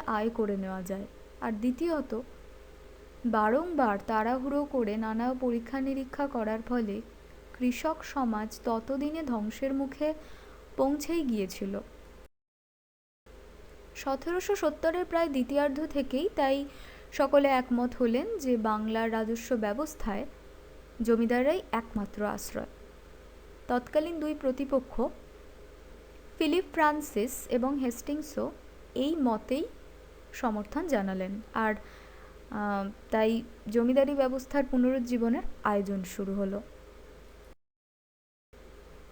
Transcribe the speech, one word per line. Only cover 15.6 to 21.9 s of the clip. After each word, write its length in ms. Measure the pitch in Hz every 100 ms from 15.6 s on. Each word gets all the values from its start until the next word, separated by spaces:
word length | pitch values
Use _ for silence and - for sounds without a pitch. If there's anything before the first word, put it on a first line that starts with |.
| 294 277 311
থেকেই 420 | 294 269 254 359
তাই 380 | - 269 277 285 - - - -
সকলে 360 | - 277 285 277
একমত 420 | 262 254 240 247
হলেন 320 | - 240 233 381 440
যে 180 | 269 240
বাংলার 560 | 220 214 220 220 226
রাজস্ব 440 | 220 220 233 - 247
ব্যবস্থায় 680 | 214 214 311 - 220 202 285 - - - - - - -
জমিদাররাই 580 | 226 226 233 240 262 359 -
একমাত্র 480 | 226 233